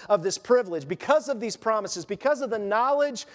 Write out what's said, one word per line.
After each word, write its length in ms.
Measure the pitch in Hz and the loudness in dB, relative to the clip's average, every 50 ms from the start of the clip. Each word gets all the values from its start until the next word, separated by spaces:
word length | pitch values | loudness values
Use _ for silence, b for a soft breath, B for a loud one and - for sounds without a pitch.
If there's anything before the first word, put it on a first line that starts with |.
| B B | B B
of 140 | 208 196 | 0 2
this 160 | 160 190 180 - | 2 -2 -4 -4
privilege, 480 | - - 247 247 233 185 170 160 139 | 2 4 4 4 4 0 -4 -6 -4
because 420 | 139 180 - - - 285 302 - 262 | -6 -8 -6 2 2 2 2 2 0
of 120 | 269 214 | -4 -4
these 160 | 226 220 - | -4 -6 -6
promises, 480 | - - 226 220 214 196 185 - 180 160 | -4 -2 0 0 0 -2 -4 -8 -10 -8
because 380 | - 202 196 - 269 302 247 | -8 -8 -2 0 0 0 0
of 80 | 277 226 | -2 -4
the 100 | 226 214 | -4 -4
knowledge 640 | 208 196 208 220 240 269 285 285 294 294 247 208 - B | -2 0 2 2 2 2 2 2 2 0 -2 -8 -12 B